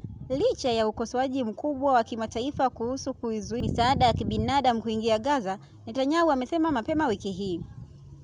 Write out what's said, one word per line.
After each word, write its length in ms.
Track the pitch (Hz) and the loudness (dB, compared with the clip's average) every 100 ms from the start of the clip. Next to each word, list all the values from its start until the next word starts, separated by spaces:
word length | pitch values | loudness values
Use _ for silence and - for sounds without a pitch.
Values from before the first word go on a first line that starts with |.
| - - - | -6 -12 -4
licha 440 | 269 466 403 262 | 0 0 0 0
ya 160 | 226 214 | 2 0
ukosoaji 560 | 214 226 247 269 269 | 0 -2 -2 0 0
mkubwa 480 | 220 208 302 269 277 | -2 -2 -2 0 4
wa 120 | 247 | 4
kimataifa 640 | 226 220 220 233 262 - 262 | 2 -4 -6 -4 -4 0 0
kuhusu 440 | - 233 269 269 | 0 -4 -4 -6
kuizuia 480 | 254 233 220 196 208 | -6 -4 -4 -4 -4
misaada 440 | - - 240 262 247 | -2 0 2 4 4
ya 60 | |
kibinadamu 680 | 220 202 214 226 277 254 226 | 4 0 0 2 2 2 2
kuingia 360 | 226 220 220 214 | 0 -2 2 2
Gaza, 400 | 247 285 190 190 - - - | 2 0 0 -6 -10 -16 -8
Netanyahu 460 | 233 269 330 330 | -2 2 4 4
amesema 380 | 262 247 339 320 | 2 0 0 2
mapema 360 | 262 240 311 294 | 0 0 0 0
wiki 240 | 202 202 | 0 -4
hii. 280 | 185 196 165 - - - - - - | -4 -4 -4 -8 -14 -18 -18 -20 -20